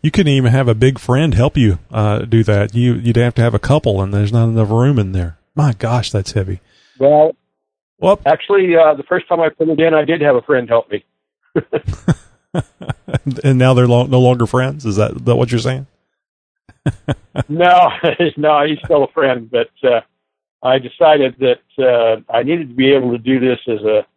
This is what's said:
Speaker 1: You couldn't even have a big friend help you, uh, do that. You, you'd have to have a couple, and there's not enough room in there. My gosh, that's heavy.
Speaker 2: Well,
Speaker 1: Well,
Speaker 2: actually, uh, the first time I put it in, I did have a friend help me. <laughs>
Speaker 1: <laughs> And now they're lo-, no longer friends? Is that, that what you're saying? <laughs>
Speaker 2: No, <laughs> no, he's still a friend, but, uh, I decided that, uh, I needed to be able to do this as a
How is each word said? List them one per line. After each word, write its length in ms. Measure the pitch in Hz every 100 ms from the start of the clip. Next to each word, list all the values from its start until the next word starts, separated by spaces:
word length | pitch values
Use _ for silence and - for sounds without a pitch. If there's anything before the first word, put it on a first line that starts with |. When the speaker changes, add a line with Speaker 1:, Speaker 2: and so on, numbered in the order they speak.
Speaker 1:
You 80 | 156
couldn't 220 | - 160
even 180 | 135 127
have 160 | 131 123
a 60 |
big 240 | 110 131 131
friend 340 | - 127 160
help 240 | 120 131 -
you, 220 | 113 90 -
uh, 300 | 110 104 107
do 220 | 117 113
that. 300 | 107 101 104
You, 200 | 113 123
you'd 220 | 117 117 117
have 180 | 120 120
to 60 |
have 120 | 117
a 40 | 113
couple, 440 | - 147 123 98
and 100 | 98
there's 200 | 101 104
not 160 | 117 113
enough 220 | 113 104
room 280 | 113 131 135
in 140 | 95
there. 260 | 95 85 - _
My 180 | - 147
gosh, 380 | 110 - 123 -
that's 220 | 104 92
heavy. 280 | 110 95 92 _ _ _ _
Speaker 2:
Well, 380 | 139 151 160 - _ _ _ _ _ _
Speaker 1:
Well, 220 | 175 202 -
Speaker 2:
actually, 500 | 156 - 202 185 165
uh, 180 | 156
the 80 | 143
first 240 | 143 180 -
time 120 | 170
I 80 | 160
put 200 | - 160
it 100 | 151
in, 140 | 165
I 100 | 156
did 160 | 147 160
have 140 | 147 123
a 60 |
friend 260 | - 135 117
help 220 | 117 -
me. 140 | 104 _ _ _ _ _
<laughs> 100 | - - 151 - - - - _ _ _
Speaker 1:
<laughs> 920 | 175 - _ 175 - - 147 - 120
And 140 | 135 127
now 140 | 127
they're 120 | 127 123
lo-, 200 | 120 131
no 140 | 127
longer 260 | 127 123 113
friends? 380 | 127 131 147
Is 120 | 120 101
that, 280 | 107 -
that 120 | 120 120
what 140 | 117
you're 100 | 120
saying? 260 | - 131 135
<laughs> 40 | _ _ _ _ _ _ _ _ _ - - - 139 _ - -
Speaker 2:
No, 400 | 156 175 180 170 - 165
<laughs> 220 | 147 170 -
no, 300 | 151 151 147
he's 120 | 151
still 200 | - 151
a 40 | -
friend, 380 | - 139 123 113
but, 200 | 120 107 _
uh, 180 | 131 117 - _ _ _ _ _
I 160 | 131 131
decided 580 | 123 - 160 151 131 123
that, 240 | 131 120 _ -
uh, 380 | 127 120 113 110 -
I 120 | 117
needed 260 | 127 170 147
to 60 |
be 180 | 120 131
able 180 | 139 123
to 60 | 120
do 220 | 117 131
this 180 | 127 120 -
as 140 | 107
a 220 | 107 107 -